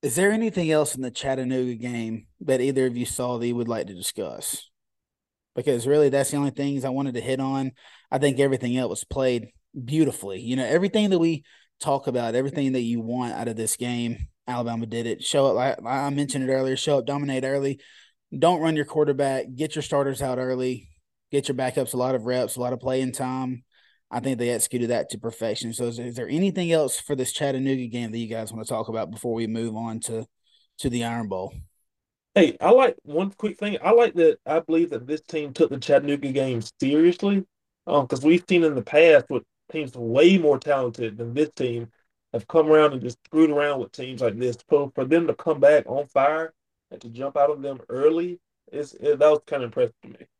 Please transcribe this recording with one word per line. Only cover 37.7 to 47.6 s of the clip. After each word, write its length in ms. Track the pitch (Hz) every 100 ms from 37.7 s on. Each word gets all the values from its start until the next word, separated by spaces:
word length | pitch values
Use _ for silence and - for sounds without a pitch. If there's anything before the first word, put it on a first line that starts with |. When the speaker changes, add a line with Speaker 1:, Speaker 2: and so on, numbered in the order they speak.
| _ -
Speaker 2:
um, 200 | 147 131
'cause 160 | 131
we've 200 | 143 170 -
seen 160 | 180
in 120 | 160 135
the 60 |
past 480 | 110 147 165 147 -
with 140 | 131 - _ _
teams 260 | 160 143 123
way 420 | 117 123 165 190
more 200 | 156 135
talented 580 | 143 139 127 117 117 107
than 160 | 117
this 160 | 123 151
team 380 | - 127 117 117 _ _ _ _
have 140 | 120 -
come 200 | 165 156
around 260 | 156 151
and 80 | 135
just 160 | 123 117 _
screwed 240 | 156 160
around 320 | 147 147 139
with 100 | 117
teams 300 | - 131 123
like 160 | 120 104
this. 200 | 123 117 _
So 220 | 147 139 -
for 80 |
them 240 | 131 160 165
to 60 |
come 260 | - - 147
back 260 | 139 151 -
on 200 | 131 143
fire 460 | 139 139 156 160 _ _ _ _
and 120 | 113
to 80 | 120
jump 260 | 117 139 143
out 140 | 143
of 120 | 147